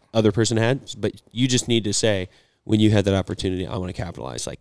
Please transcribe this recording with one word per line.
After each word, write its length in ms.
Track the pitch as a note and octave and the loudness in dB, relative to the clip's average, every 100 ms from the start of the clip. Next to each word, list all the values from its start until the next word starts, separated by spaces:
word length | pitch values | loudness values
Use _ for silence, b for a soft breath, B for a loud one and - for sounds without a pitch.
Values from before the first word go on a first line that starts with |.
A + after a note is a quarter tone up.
| _ | _
other 180 | A2+ A2 | 2 2
person 240 | G2 A2 A2 | 4 0 2
had. 360 | A2+ C#3 - - | 0 -2 -6 -6
But 240 | G#2 - _ | -6 -8 _
you 160 | A2+ C3 | -2 0
just 180 | B2 - | 0 2
need 160 | A#2 G#2 | 0 0
to 80 | |
say, 360 | G2 A2+ G2 F2+ b b b | 0 0 0 -4 b b b
"When 160 | - G#2+ | 0 4
you 120 | G#2+ | 6
had 120 | G#2+ G2 | 4 4
that 80 | |
opportunity, 540 | F#2+ - F#2 G2 F#2 F#2 | 2 0 -4 -4 -4 -4
I 80 | G#2 | -6
wanna 160 | F2+ | -8
capitalize." 540 | - F2 C#2+ B1+ A#1+ - | -8 -10 -10 -12 -10 -10
Like, 120 | - | -12